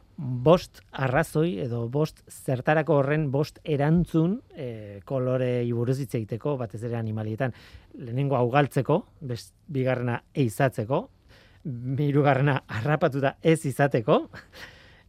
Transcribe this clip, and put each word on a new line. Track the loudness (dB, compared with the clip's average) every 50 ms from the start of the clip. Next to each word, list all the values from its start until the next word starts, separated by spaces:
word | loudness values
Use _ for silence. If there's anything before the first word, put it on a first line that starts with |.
| _ _ _ -10
bost | -8 -6 -6 0 6 6 6 6 4 -2 _ -20 -20 _
arrazoi | -6 -2 -2 0 2 2 0 0 0 0 0 0 -2 -4
edo | -4 -4 -4 -4 -4
bost | -4 -2 -2 -2 -2 -4 -12 _
zertarako | -20 -20 -12 -4 -4 -4 -2 2 2 2 2 2 2 2 2
horren | 4 2 0 0 0 0
bost | 0 -2 -2 -2 -6 -12 _
erantzun, | -4 0 0 2 4 4 4 2 2 2 2 2 2 0 -4 -8 _
eh, | -14 -12 -10 -10 -10 -10 -12 -14 -14 -16 -10
kolorei | -6 -4 -2 0 0 0 0 0 0 0 0 0 -2
buruz | -2 -2 0 0 -2 -2
hitz | -4 -4 -4
egiteko, | -6 -4 -4 -8 -6 -4 -4 -4 -4
batez | -6 -8 -10 -10 -8
ere | -6 -6
animalietan. | -4 -4 -4 -4 -4 -4 -6 -4 -4 -4 -4 -4 -8 -16 -20 -20 -20 -20 -20 -18
Lehenengo | -16 -12 -8 -4 -2 -2 0 2
hau | 2 2 4
galtzeko, | 4 2 2 2 0 -2 0 2 0 0 0 -4 _ -16
best-, | -10 -8 -8 -8 -10 -14 _ _ _
bigarrena | -8 -4 -2 0 0 0 0 0 -2 -4 -4 -6 _
ehizatzeko, | _ 0 0 0 2 2 0 0 2 -2 -4 -2 -2 -2 -2 -6 _ _ _ _ -20 -20 -20 _ _ _ _ -10 -10 -8 -6 -4 -2
hirugarrena | 0 0 2 2 4 4 4 4 4 4 2 2 0 -2
harrapatuta | -6 -8 -6 -2 -2 0 2 2 0 0 2 0 0 -2 0
ez | 2 2 2 2 2
izateko, | -4 0 2 2 2 2 0 2 4 2 2 2 -2 -10 -18 -20 _ _ -20 -20 -20 -20 -20 -20 -20 -20 _ _